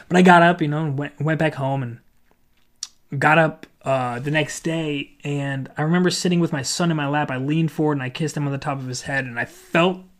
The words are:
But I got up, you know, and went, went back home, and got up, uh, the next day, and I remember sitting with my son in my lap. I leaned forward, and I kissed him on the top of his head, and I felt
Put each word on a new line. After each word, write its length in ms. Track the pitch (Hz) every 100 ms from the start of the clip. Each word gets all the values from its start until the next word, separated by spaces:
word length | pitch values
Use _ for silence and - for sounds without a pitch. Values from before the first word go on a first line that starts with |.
| -
But 80 | 180
I 40 |
got 200 | 185 175
up, 180 | 170 175
you 80 | 151
know, 160 | 151
and 140 | 160 135
went, 220 | 143 -
went 180 | 147 151
back 160 | 160
home, 280 | 147 135 139
and 180 | 123 117 _ _ _ _ _ _ _ _ - _ _ 139
got 200 | 151 160
up, 280 | 156 - - _
uh, 360 | - 135 123 120
the 120 | 143
next 320 | 151 147 -
day, 540 | 165 165 156 143 139 _
and 460 | 147 143 139 135 131 -
I 40 |
remember 280 | 151 175 180
sitting 300 | 170 185 175
with 120 | 165
my 100 | 147
son 280 | 127 - 175
in 60 | 156
my 120 | 143
lap. 220 | 147 143
I 80 | 131
leaned 340 | 135 160 160
forward, 220 | - 151
and 80 | 143
I 80 | 127
kissed 260 | - 156 156
him 100 | 143
on 60 |
the 60 | 139
top 200 | 151 139
of 80 | 127
his 160 | 123
head, 220 | - 139
and 160 | 131 117
I 60 | 117
felt 540 | - - 165 175 185 - _